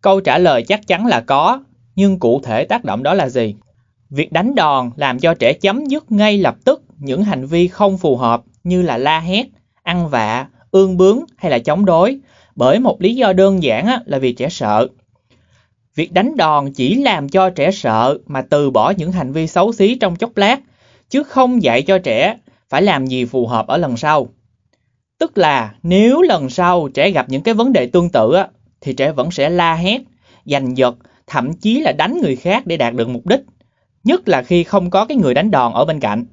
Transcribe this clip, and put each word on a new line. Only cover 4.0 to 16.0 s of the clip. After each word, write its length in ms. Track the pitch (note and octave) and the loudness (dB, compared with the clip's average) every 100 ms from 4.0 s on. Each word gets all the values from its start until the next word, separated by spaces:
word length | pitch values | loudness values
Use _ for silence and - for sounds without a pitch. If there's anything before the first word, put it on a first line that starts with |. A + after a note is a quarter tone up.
| _ | _
Việc 220 | C#3 D#3 | -6 -2
đánh 240 | D#3+ G#3+ C#4 | 0 0 0
đòn 360 | D#3 C#3 B2 B2 | 0 0 -2 -4
làm 240 | C#3+ B2+ | -4 0
cho 140 | E3 | 0
trẻ 200 | - B2 | 2 0
chấm 320 | D#3+ F#3+ A3+ D4 | 0 -2 -2 -4
dứt 260 | D4 _ | -6 _
ngay 260 | G#3 G#3+ G3+ | 0 2 2
lập 180 | F3 - - | 0 0 0
tức 180 | D#4 _ - | 0 _ -14
những 240 | C#3 C3 | -6 -2
hành 220 | G#3 D3 C3+ | -2 -4 -2
vi 220 | E3+ F3+ | 0 0
không 300 | - G3+ F#3+ | 0 0 0
phù 200 | E3 B2 | -2 0
hợp 260 | A#2+ A#2 _ _ | 0 -2 _ _
như 180 | F3 F3+ | -2 0
là 160 | F3 A#2+ | 0 -2
la 220 | C#3 D#3+ | -2 -2
hét, 280 | E3 G3 C4 _ _ _ | -2 -4 -4 _ _ _
ăn 260 | F3 F3 D#3+ | -6 -4 -2
vạ, 380 | C#3 G#2+ A#2+ C3+ _ _ | -2 -2 -4 -8 _ _
ương 260 | F#3+ F#3+ F3+ | 2 2 4
bướng 220 | F#3+ A#3 E4 _ | 4 2 -4 _
hay 140 | F3+ | -2
là 80 | B2 | -2
chống 260 | C3+ D#3 G3+ | 0 0 2
đối, 340 | E3 G3+ C4+ _ _ _ - | 4 2 0 _ _ _ 0
bởi 240 | A#2+ F#3+ | 2 4
một 220 | B3+ - | 2 0
lý 140 | F#3 B3 | -2 2
do 180 | A3 | 0
đơn 300 | F#3 G3 F#3+ | 4 4 2
giản 240 | D3 A2 G3 | 0 0 0
á, 140 | B3+ A#3+ | -2 -4
là 120 | C#3 | -2
vì 160 | C3 | -2
trẻ 160 | A#2+ C3+ | -2 -8
sợ. 380 | - A2 G#2+ B2+ _ _ _ _ _ _ _ _ _ _ | -4 0 2 0 _ _ _ _ _ _ _ _ _ _
Việc 160 | - | -8